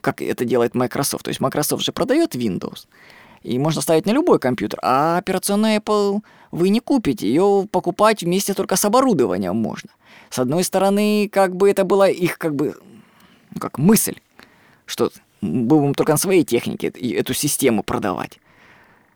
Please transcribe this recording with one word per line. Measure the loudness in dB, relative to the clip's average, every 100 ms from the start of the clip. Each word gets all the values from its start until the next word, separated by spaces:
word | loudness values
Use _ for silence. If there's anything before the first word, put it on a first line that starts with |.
как | -6 -4
это | -4 -4
делает | -2 0 0
Microsoft. | 0 -4 -2 -4 -4
То | -6
есть | -4
Microsoft | -4 -2 -2 -4
же | -4
продает | -4 0 0 0 -2
Windows, | -4 -4 -8 -12 -20 _ -20 -20 -20 -16
и | -6 -2
можно | -2 -2
ставить | 0 2 2
на |
любой | 2 4 2
компьютер, | 2 -2 -4 -4
а | 0 0 2 -2
операционную | -2 -4 -2 0 0 0
Apple | 0 0 0 -2 -6 -16 -12
вы | -2 2
не | 2
купите, | 2 0 0 -2 0
ее | 2 2 2 0
покупать | -2 -2 2 2 2
вместе | 0 -2 -2
только | -4 -2 0
с |
оборудованием | 2 4 4 4 2 0 -2 -2
можно. | -4 -6 -14 _ _ -20 -10
С | -4
одной | -2 0
стороны, | -2 0 2 2 2 2 0
как | 2 0 4
бы | 2
это | 4
была | 2 4 4
их, | 2 -2 -2
как | -4
бы, | -2 -4 -6 -16 -20 -20 _ -20 _ _
ну, | -10
как | -8 0
мысль, | 4 4 2 -6 -16 -20 -20 _ _ _ -12
что | -4 -4 -6 _ _
будем | -6 -2 2 2 2
только | 0 0
на | 0
своей | 2 2
технике | 2 0 -2 -6 -8
и | -6 -4
эту | -4 -4
систему | -4 -4 0 0 0
продавать. | -2 -4 -4 -4 -8 -14 _ _ -20 -20 _ _ _